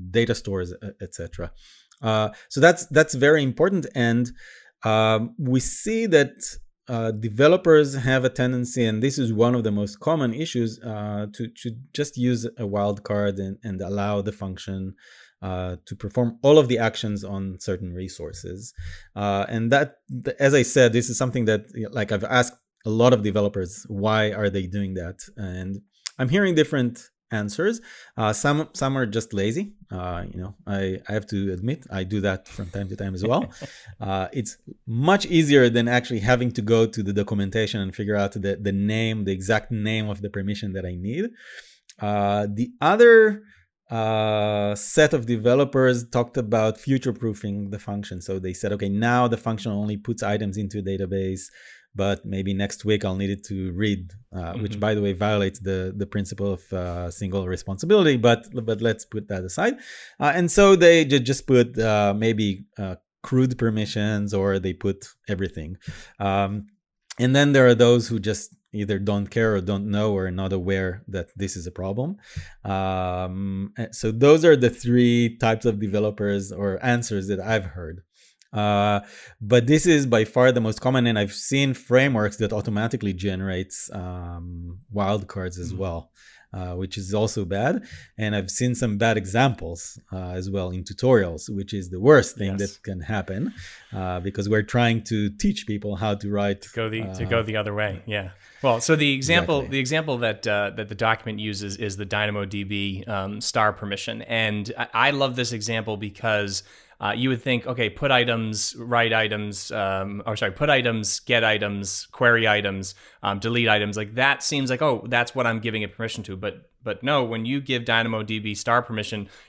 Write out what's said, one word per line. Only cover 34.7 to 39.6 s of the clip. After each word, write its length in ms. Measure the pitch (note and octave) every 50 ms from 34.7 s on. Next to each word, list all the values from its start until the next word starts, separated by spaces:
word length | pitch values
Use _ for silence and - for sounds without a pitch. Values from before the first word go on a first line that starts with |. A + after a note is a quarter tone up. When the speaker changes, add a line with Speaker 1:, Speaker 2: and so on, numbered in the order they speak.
| - _ _
Speaker 1:
much 380 | - A2+ A#2 C#3 E3+ G3 G3 -
easier 440 | - - D#3+ D#3 C#3+ C#3+ C#3 B2 A#2+
than 160 | A2+ A#2+ A#2 A#2+
actually 300 | B2 B2 A#2+ - B2 G#2+
having 320 | F#2+ A#2 B2+ A#2+ B2 A#2+
to 100 | A2+ B2
go 240 | G#2 G#2 A#2 A2+ A2+
to 180 | A2 - A2+
the 100 | G2+ G2
documentation 680 | G2 G#2 G2+ - A2 G2+ G2 F#2+ G2 A2+ A2 G2 - G#2+
and 140 | G2 F#2+ F#2
figure 220 | - G#2+ G2+ G#2
out 160 | G2+ G2 G2
the, 260 | - G#2+ F#2+ G2 G2 -
the 120 | G#2 G2+
name, 520 | G2 G2 G2+ G#2 G#2+ A2 A2+ A2+ A2 A2 G2+
the 80 | G2
exact 380 | G2 F#2+ F#2+ G2 A2+ G#2